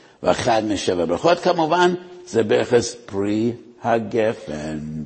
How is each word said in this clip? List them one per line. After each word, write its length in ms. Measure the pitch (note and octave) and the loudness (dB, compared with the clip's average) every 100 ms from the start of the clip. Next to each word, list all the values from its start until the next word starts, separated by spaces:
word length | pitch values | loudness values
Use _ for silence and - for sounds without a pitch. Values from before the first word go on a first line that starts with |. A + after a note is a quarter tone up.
| - _ | -20 _
ואחד 400 | F2 F2 B2 A2+ | 0 0 2 2
משבע 400 | G#2+ F#2 - F2+ | 0 -2 0 0
ברכות 340 | E2+ F2 E3 F3 | 0 2 2 2
כמובן 560 | F#3 F3 D#3 F3 F3+ F3+ - - - | 2 0 2 2 2 0 -8 -20 -4
זה 120 | A2+ | 0
ברכת 420 | G#2+ B2 A2+ A#2+ A2+ - - | 2 2 4 2 2 -6 -8
פרי 460 | G2 G2+ G#2+ A#2 A#2 - - | -4 -2 0 -2 -4 -12 -8
הגפן. 960 | A#2+ A#2 G#2 A2 A2 A#2 - D2+ D#2 D#2 D2+ D#2 | 0 0 0 0 0 -2 -8 -10 -8 -8 -8 -10